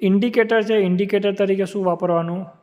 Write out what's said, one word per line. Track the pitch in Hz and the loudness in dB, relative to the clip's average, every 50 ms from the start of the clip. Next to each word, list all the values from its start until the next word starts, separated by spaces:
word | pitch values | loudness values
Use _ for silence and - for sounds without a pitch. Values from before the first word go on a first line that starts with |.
ઇન્ડિકેટર | 208 190 196 202 208 240 226 233 226 226 233 220 208 | 0 2 2 2 2 0 2 0 2 2 2 0 0
છે, | 214 220 | 2 0
ઇન્ડિકેટર | 214 196 180 180 185 202 196 208 202 202 202 196 | 2 2 2 0 0 0 0 0 0 0 0 0
તરીકે | 202 202 196 196 190 196 | 0 0 0 0 0 -2
શું | 180 202 202 185 | -4 -4 -2 -2
વાપરવાનું? | 180 175 175 185 175 170 170 165 170 175 190 185 - - _ | -2 -2 -2 0 0 0 0 -2 -2 -6 -8 -10 -12 -16 _